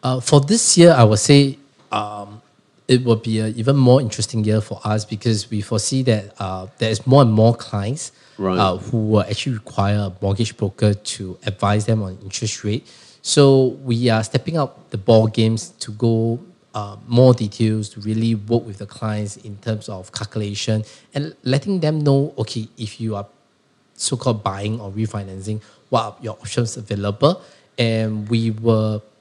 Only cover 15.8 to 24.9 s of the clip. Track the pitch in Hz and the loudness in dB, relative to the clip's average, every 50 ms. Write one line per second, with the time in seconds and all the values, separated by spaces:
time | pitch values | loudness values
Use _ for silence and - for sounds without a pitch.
15.8 | - - 104 107 120 117 117 113 113 117 113 131 175 - _ _ _ _ _ 107 | -14 -14 -8 -2 0 0 2 2 0 -2 -4 -6 -10 -18 _ _ _ _ _ -10
16.8 | 104 104 101 101 104 113 120 120 131 127 123 117 110 104 - - 113 110 110 110 | -10 -10 -14 -18 -10 0 4 6 8 8 6 4 2 -6 -2 -2 0 0 0 -2
17.8 | 104 104 - 104 101 107 110 110 113 117 113 107 101 107 117 117 - 113 101 98 | -6 -8 -12 -10 -6 -4 -4 -2 0 0 -2 -2 -2 -2 -2 -2 -2 -4 -14 -14
18.8 | 104 104 - - 113 110 107 104 107 101 - - - 107 101 101 - 117 110 104 | -14 -16 -12 -10 -8 -6 -6 -6 -8 -10 -12 -14 -16 -18 -18 -10 -8 -6 -6 -6
19.8 | - - 107 92 92 - - - 110 104 - 113 104 101 101 98 - - 110 107 | -8 -14 -14 -14 -16 -14 -12 -12 -12 -8 -8 -8 -6 -6 -8 -8 -4 -2 -2 -2
20.8 | 104 - - - _ _ _ 143 143 - - _ _ 123 131 143 - 202 196 185 | -4 -8 -14 -20 _ _ _ -8 -8 -8 -12 _ _ -2 -2 -2 -2 -2 -4 -2
21.8 | 156 151 156 156 147 143 139 139 139 156 - - 113 - - 120 110 110 _ - | -2 -2 -2 0 2 2 2 2 2 -2 -4 -6 -6 -6 -6 -10 -10 -10 _ -12
22.8 | 113 101 - - 117 110 107 101 101 - _ _ _ _ _ _ _ _ _ _ | -12 -12 -10 -8 -8 -6 -6 -8 -10 -12 _ _ _ _ _ _ _ _ _ _
23.8 | _ _ _ - - - 135 120 123 131 113 107 104 98 95 98 101 107 110 117 | _ _ _ -8 -6 -6 -6 -2 -2 -2 -2 -2 -4 -6 -6 -4 -6 -6 -6 -6
24.8 | 104 98 | -8 -10